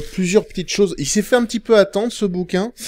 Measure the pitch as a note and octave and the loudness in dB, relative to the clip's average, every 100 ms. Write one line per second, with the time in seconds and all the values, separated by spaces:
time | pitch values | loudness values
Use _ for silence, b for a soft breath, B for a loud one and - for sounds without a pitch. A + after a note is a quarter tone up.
0 | D3 - F3+ G3+ - - E3 - G3 - | 2 -4 2 2 0 -6 -6 0 0 0
1 | - G#3 G3 B3 A#3 A#3 - A3 G3 G3+ | -2 -2 2 0 0 -4 4 4 4 0
2 | A#3 - G3+ F3+ F3 F#3 A3+ - | -4 -4 -4 -4 -4 -4 -4 -8